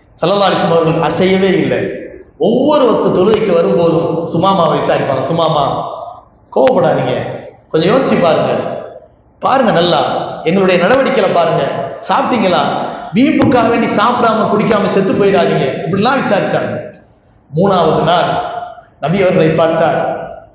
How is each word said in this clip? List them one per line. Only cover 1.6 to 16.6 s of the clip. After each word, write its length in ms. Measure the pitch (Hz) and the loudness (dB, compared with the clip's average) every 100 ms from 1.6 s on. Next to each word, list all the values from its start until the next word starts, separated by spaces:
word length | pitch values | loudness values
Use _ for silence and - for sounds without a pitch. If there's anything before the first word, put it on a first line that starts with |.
| 135 120 - - - - - - | 0 -2 -4 -8 -12 -16 -20 -2
ஒவ்வொரு 480 | 175 247 285 294 247 | 0 2 2 4 2
வக்து 340 | 254 208 185 | 2 0 2
தொழுகைக்கு 340 | 190 214 196 | 2 2 2
வரும்போதும் 720 | 170 - 170 170 165 165 165 - | 0 2 2 2 0 -2 -4 -4
சுமாமாவை 540 | 165 190 190 156 147 | -2 0 2 0 0
விசாரிப்பாங்க. 420 | 170 143 135 131 | 0 -2 -2 -4
"சுமாமா, 600 | 131 170 156 151 135 - - - - - - _ _ - | -2 -2 0 0 -2 -4 -8 -12 -14 -16 -20 _ _ -2
கோவப்படாதீங்க, 600 | 135 180 160 139 131 123 - - - - _ | 0 2 0 0 -2 -4 -6 -10 -14 -20 _
கொஞ்சம் 280 | 156 175 254 | -2 2 2
யோசிச்சு 240 | - - | 2 2
பாருங்க, 300 | 170 151 - - - - - - - _ _ _ | 2 2 0 -2 -4 -8 -12 -18 -20 _ _ _
பாருங்க 320 | 190 262 220 | 0 2 2
நல்லா, 300 | 165 180 151 127 - - - | 2 2 0 0 -4 -6 -6
எங்களுடைய 400 | 160 190 185 175 | 0 2 2 2
நடவடிக்கைகளை 540 | 180 269 233 226 185 180 | 4 2 2 0 0 2
பாருங்க, 260 | 160 151 139 - - - - | 0 0 -2 -4 -8 -10 -2
சாப்பிட்டீங்களா, 540 | 214 262 240 190 160 139 - - - - | -2 0 0 2 2 0 -4 -6 -10 -4
வீம்புக்காக 560 | 202 285 269 262 247 226 | 0 2 2 2 2 2
வேண்டி 180 | 233 220 | 0 0
சாப்பிடாம 640 | 208 226 240 226 214 196 | 0 0 2 0 0 0
குடிக்காம 320 | 208 180 208 190 | 0 2 0 0
செத்து 280 | 196 190 | 0 0
போயிடாதீங்க" 680 | - 196 185 160 160 - - 180 | 2 2 2 2 0 -2 -4 -4
இப்படிலாம் 360 | 190 233 269 | 0 0 0
விசாரிச்சாங்க. 580 | 202 190 156 151 | 0 0 0 -2